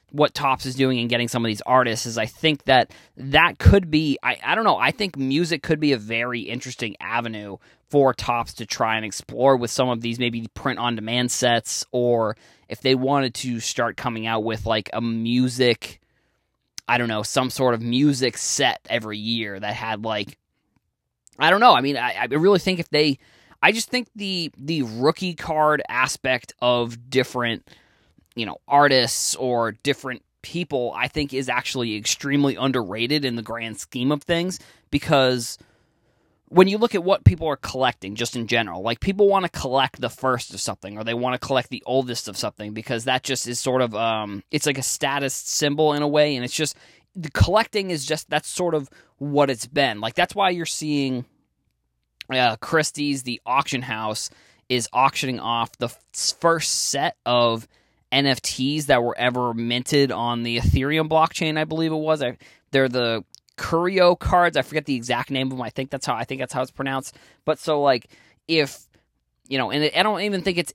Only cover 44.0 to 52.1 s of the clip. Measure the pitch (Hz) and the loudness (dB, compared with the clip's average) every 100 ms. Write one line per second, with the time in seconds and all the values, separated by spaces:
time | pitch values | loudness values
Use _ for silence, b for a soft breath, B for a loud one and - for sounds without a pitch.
44 | 113 110 104 101 - - - 139 - - | -2 -2 -4 -8 -4 -2 -2 -2 -4 -2
45 | 139 143 139 - - - 147 147 156 147 | -2 0 -2 -6 -6 -2 -2 2 2 2
46 | 147 151 151 135 123 - 151 - b b | 2 4 2 2 -4 -4 -4 -6 b b
47 | b 190 151 - - 208 220 214 190 160 | b -12 -8 0 4 4 2 -2 -4 -4
48 | 135 151 - 160 - - 175 156 135 b | -4 -6 -2 -4 -4 -4 -2 -2 -4 b
49 | b b 143 143 139 123 120 143 135 104 | b b -2 2 2 2 -4 0 0 0
50 | 113 143 175 202 196 180 160 - 156 147 | -6 0 0 2 0 0 -4 -6 -2 0
51 | 135 127 123 _ _ _ _ _ _ _ | 0 -2 -6 _ _ _ _ _ _ _
52 | _ | _